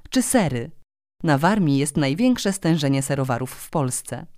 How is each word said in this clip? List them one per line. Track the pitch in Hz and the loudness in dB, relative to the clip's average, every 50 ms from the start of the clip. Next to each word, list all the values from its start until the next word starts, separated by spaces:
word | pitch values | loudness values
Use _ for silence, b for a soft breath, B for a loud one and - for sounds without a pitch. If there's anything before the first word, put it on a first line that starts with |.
| - - | -14 -4
czy | - 254 | -2 -2
sery. | 247 - - 247 196 147 127 117 120 160 - - - _ _ _ _ _ _ _ | 0 2 2 2 2 2 0 -4 -6 -8 -12 -18 -20 _ _ _ _ _ _ _
Na | - 165 147 135 | 0 2 2 4
Warmii | 156 175 214 220 180 147 139 135 | 4 2 2 2 2 2 2 2
jest | 143 160 - | 0 0 0
największe | 175 147 135 139 170 240 254 247 - - 202 | 0 0 0 2 2 2 2 2 2 0 -2
stężenie | 190 - - 165 165 160 147 135 139 135 | -2 0 0 0 2 2 2 0 0 0
serowarów | 135 - 143 139 135 127 123 120 131 127 | 0 -2 -2 -2 -2 -2 -2 -4 -4 -8
w | - - - - | -10 -14 -12 -6
Polsce. | - - 135 127 - - - - 123 120 - - - | -4 -2 -2 -2 -4 -6 -8 -10 -12 -12 -12 -16 -20